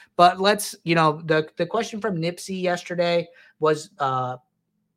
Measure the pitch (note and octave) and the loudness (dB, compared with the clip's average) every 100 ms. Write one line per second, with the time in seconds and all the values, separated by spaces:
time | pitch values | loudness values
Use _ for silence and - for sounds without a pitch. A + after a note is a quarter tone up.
0 | - - F3 F#3 G3 G#3 - - E3 E3+ | -6 4 4 6 2 2 -2 -8 -2 2
1 | D#3 D3+ E3 D#3 D#3 - E3+ A3 A3 G#3+ | 2 0 0 0 0 -4 -4 -2 -4 -4
2 | A3 F3 E3 F3 - F#3+ F3+ F3 - F3 | -4 -2 -4 -6 -8 -4 -2 -2 -4 -2
3 | F3 E3+ E3+ - - - D#3 D3+ - - | 0 0 -2 -10 -20 -2 0 0 -4 -4
4 | C#3 C3 B2+ B2+ _ _ _ _ _ | -2 0 -2 -6 _ _ _ _ _